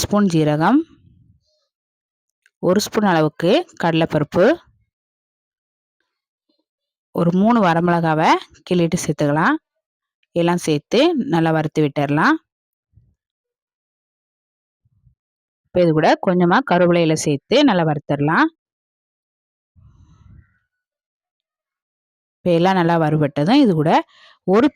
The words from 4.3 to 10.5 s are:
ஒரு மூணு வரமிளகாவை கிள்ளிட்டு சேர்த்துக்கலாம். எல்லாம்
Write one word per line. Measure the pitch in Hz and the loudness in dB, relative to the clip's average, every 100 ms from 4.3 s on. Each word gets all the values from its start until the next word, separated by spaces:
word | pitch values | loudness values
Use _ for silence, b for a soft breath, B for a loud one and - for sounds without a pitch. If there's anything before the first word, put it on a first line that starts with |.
| 180 202 339 - _ _ _ _ _ _ _ _ _ _ _ _ _ _ _ _ _ _ _ _ _ _ _ _ - | 0 0 0 -6 _ _ _ _ _ _ _ _ _ _ _ _ _ _ _ _ _ _ _ _ _ _ _ _ -4
ஒரு | 170 185 | 0 2
மூணு | 208 240 190 | 2 2 2
வரமிளகாவை | 165 175 170 165 156 180 339 - - - | 2 0 0 0 0 2 0 -2 -20 -4
கிள்ளிட்டு | 180 170 175 - | -2 0 -2 -4
சேர்த்துக்கலாம். | 151 147 147 185 311 - _ _ _ _ _ _ 180 | -4 -2 0 0 -2 -6 _ _ _ _ _ _ -4
எல்லாம் | 170 | -2